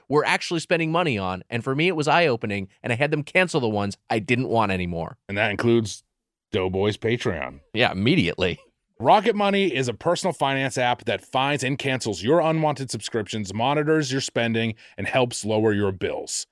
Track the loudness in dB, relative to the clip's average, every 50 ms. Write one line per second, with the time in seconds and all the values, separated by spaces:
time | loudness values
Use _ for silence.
0 | _ 0 2 2 2 2 0 0 -2 -2 -4 -4 0 0 0 0 2 2 2 2
1 | 2 2 0 0 0 -2 -4 -4 -6 -6 -6 -4 -2 -2 -2 0 0 0 0 0
2 | 2 2 4 4 4 4 2 0 -2 -4 -4 -4 -6 -8 _ _ -4 -4 0 0
3 | 0 0 0 -2 -2 0 2 2 2 2 0 0 0 0 0 0 -2 -2 -4 -8
4 | _ -2 -2 -2 0 0 0 0 0 0 2 2 2 2 2 0 -2 -4 -4 -4
5 | -6 -8 -10 _ _ -6 -2 -2 0 0 0 0 2 4 4 4 2 0 -6 -12
6 | _ _ _ _ _ _ _ _ _ _ -2 -2 0 0 0 0 0 0 0 0
7 | -2 -2 -2 0 -2 -2 -4 -4 -6 -8 -10 -16 _ _ 0 2 2 2 2 2
8 | 2 2 4 2 2 0 0 0 0 -2 -2 -4 -10 _ _ _ _ _ _ -2
9 | 2 4 4 4 4 2 0 0 0 0 2 2 0 0 0 -2 -2 -4 -4 -4
10 | -2 -2 -2 0 -2 -4 -2 -2 -2 -2 0 0 -2 -2 -2 0 0 0 0 0
11 | -2 -4 -4 -4 -4 -4 -2 0 0 0 0 0 -2 -2 -4 -2 -2 -2 -2 -2
12 | -2 -4 -4 -2 0 2 2 4 4 2 0 0 0 -2 -2 -2 -6 -8 -8 -10
13 | -8 -4 -4 -4 -4 -4 -6 -6 -6 -6 -4 -2 0 0 0 0 2 2 2 2
14 | 2 0 -2 -4 -4 -2 -2 0 0 0 2 0 0 -2 -4 _ -14 -18 -10 -8
15 | -6 0 2 2 2 2 -2 -6 -4 0 0 2 4 4 4 4 2 0 0 -2
16 | -4 -4 -4 -4 -6 -6 -8 -8 -8 _